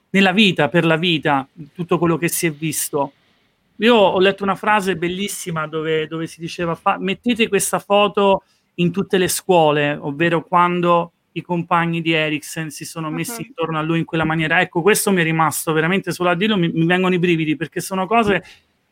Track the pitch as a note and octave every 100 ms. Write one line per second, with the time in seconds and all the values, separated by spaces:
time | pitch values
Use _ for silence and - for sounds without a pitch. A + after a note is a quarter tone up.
0 | _ F#3+ G3 F#3 G3+ D#3+ D3 F3 E3 D#3+
1 | F3+ D#3 D3+ C#3 C3 - D3 - E3+ E3+
2 | E3+ D#3+ E3 - E3+ D3 D#3+ - - D3
3 | C#3 - _ _ _ _ _ - A3 A#3
4 | F#3 F#3+ F#3+ G3 G3 F#3 G#3+ G#3 F#3+ E3+
5 | E3+ F3+ G3+ - F3+ D#3+ D3+ D#3+ D#3 D#3
6 | D#3 D#3+ E3 - E3 - E3+ D#3+ G3 F#3
7 | F#3 F#3+ A#3+ A3 A3 F#3+ - F3 - G3+
8 | G#3 G#3 G3 G3 - _ _ - F3 F3
9 | - F#3+ F3 - - F3+ D3+ D3 D3 D3
10 | D#3 C#3+ E3+ E3 - F3+ F3 F3 F3 E3+
11 | E3+ _ _ E3 - F3 E3+ F3 E3+ E3+
12 | D#3+ E3 D#3 D3+ - E3+ D#3 - D3+ E3
13 | D#3 D#3+ E3+ G3+ - - E3 D#3+ D#3 E3
14 | D#3+ E3 D#3 D#3+ D#3+ E3+ F3 F3 F3 G#3
15 | G#3 F#3+ D#3+ D#3+ D#3 - - D#3 D#3+ G3
16 | F3+ D#3+ F3 F3 A3 G#3 E3+ E3 E3 F3+
17 | F#3 F#3 F3+ E3 D#3 D3+ D#3+ F3+ - F#3+
18 | F#3 A#3 G#3 F#3 - - _ _ _